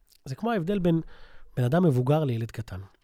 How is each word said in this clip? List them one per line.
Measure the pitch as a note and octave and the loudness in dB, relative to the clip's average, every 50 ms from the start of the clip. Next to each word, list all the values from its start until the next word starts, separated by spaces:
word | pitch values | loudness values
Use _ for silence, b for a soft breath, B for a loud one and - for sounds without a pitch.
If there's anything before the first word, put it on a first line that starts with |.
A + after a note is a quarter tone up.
| _ _ _ _ _ | _ _ _ _ _
זה | - C3+ | -12 -10
כמו | - G#3+ A#3 | -6 -4 -2
ההבדל | A#3 G3+ D#3 F3 G#3 G3+ | -2 0 0 0 0 2
בין | E3+ F3 E3 E3 D#3+ b b b b b b b b b - - | 2 2 2 2 0 b b b b b b b b b -4 -2
בן | B2 | 0
אדם | B2 C#3+ F3 F#3 | 2 4 4 4
מבוגר | E3 C3 B2 B2 B2+ D3 D#3+ D#3 | 4 4 4 2 2 2 2 2
לילד | C3+ A#2 A2+ A#2 A2 | 0 -2 -2 -4 -6
קטן. | - - G#2+ - F#2+ F#2 F#2+ - _ _ | -8 -10 -10 -10 -12 -12 -14 -16 _ _